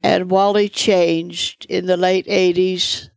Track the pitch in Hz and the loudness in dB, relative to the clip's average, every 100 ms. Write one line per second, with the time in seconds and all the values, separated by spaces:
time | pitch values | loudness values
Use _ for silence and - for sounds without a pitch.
0 | - 180 185 190 202 208 208 - - 190 | 2 0 2 2 2 2 0 -2 0 2
1 | 170 165 175 170 - - - 185 180 180 | 2 0 -4 -8 -8 -10 -6 -6 0 0
2 | 185 185 - 196 185 175 185 180 - - | 2 0 0 0 2 2 0 -2 -4 -6
3 | - | -12